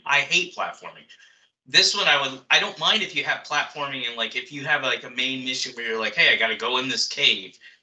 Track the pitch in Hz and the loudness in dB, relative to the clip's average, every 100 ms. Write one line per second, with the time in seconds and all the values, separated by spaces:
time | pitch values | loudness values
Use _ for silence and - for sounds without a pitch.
0 | 131 143 139 175 175 107 90 - 87 - | 0 2 4 0 0 -4 -6 -6 -14 -16
1 | - - - _ _ _ 131 175 190 208 | -20 -20 -20 _ _ _ 2 4 4 4
2 | 175 139 135 131 - 156 202 147 170 214 | 4 4 2 -6 2 2 2 -2 0 2
3 | 160 143 143 170 - 147 - 151 139 131 | 0 -4 -2 -4 -2 -2 -2 -6 -6 -6
4 | 117 117 113 123 - 143 135 147 127 117 | -6 -4 -4 -4 -8 -8 0 0 0 -2
5 | 120 123 131 131 127 127 127 - 113 110 | -6 -4 -4 -4 -4 -4 -6 -6 -4 -2
6 | 107 165 151 107 113 107 117 127 131 113 | -2 4 4 4 2 0 -2 -2 -2 -2
7 | - - 135 104 92 - - _ | -2 2 2 2 -6 -18 -20 _